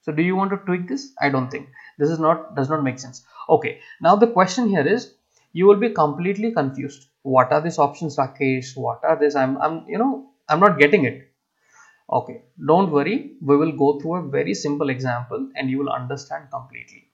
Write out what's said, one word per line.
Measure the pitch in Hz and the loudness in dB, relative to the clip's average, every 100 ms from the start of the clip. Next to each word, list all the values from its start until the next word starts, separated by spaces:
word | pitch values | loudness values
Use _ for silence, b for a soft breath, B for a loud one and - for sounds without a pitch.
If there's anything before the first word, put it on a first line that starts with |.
So | - | -4
do | 151 | 0
you | 175 | 0
want | 190 196 | 2 -2
to | 190 | -4
tweak | - 180 180 | -4 -4 -4
this? | 277 - - | -8 -8 -4
I | 143 | -2
don't | 135 127 | 0 -2
think. | 135 - B B - | -8 -14 B B -2
This | 147 | -2
is | 165 | 2
not, | 160 165 - 139 | 2 0 -2 -6
does | 135 | -2
not | 156 | 0
make | 139 120 | -2 -4
sense. | 123 - _ B B | -12 -18 _ B B
Okay. | 156 - - B B | 2 2 -10 B B
Now | 165 202 | 2 6
the | 226 | 4
question | 208 185 - 233 | 4 2 2 0
here | 196 139 | 2 2
is, | 220 - _ _ _ _ | 0 -4 _ _ _ _
you | 165 190 | 2 6
will | 202 | 6
be | 175 | 4
completely | - 151 147 175 202 226 | 0 0 0 -4 -2 -2
confused. | 226 135 135 139 - _ _ | -2 -2 -4 -12 -12 _ _
What | 135 131 127 | 0 2 4
are | 147 | 2
these | 165 160 | 0 0
options, | 143 143 160 139 | 0 0 -8 -4
Rakesh? | 135 - 135 131 127 | -4 -2 -2 -2 -6
What | 131 123 - | -8 -8 -4
are | 156 160 | -2 2
this? | 147 143 | 2 2
I'm, | 131 135 | -2 -2
I'm, | 156 160 - | -4 -6 -8
you | 185 | -2
know, | 254 254 - _ - | -2 -2 -10 _ -4
I'm | 156 | 4
not | 202 156 | 4 6
getting | 147 147 | 4 4
it. | 131 113 - _ _ _ b b b b _ | 0 -4 -20 _ _ _ b b b b _
Okay, | 123 - - _ - 139 | -4 -4 -16 _ -12 2
don't | 165 196 | 2 4
worry. | 143 143 240 - - | 0 0 -4 -6 -12
We | 143 143 | 2 4
will | 160 | 4
go | 135 139 143 | 2 0 0
through | 151 | -4
a | 180 147 | -6 -4
very | 139 156 | -4 -2
simple | 196 147 143 147 | -4 -4 -2 -2
example | 127 131 120 123 110 135 | -2 -4 -4 -6 -10 -10
and | - 135 | -6 -4
you | 131 | -4
will | 143 | -4
understand | 131 127 139 - 147 143 | -6 -6 -10 -10 -14 -12
completely. | 135 123 120 117 - _ | -16 -14 -20 -20 -20 _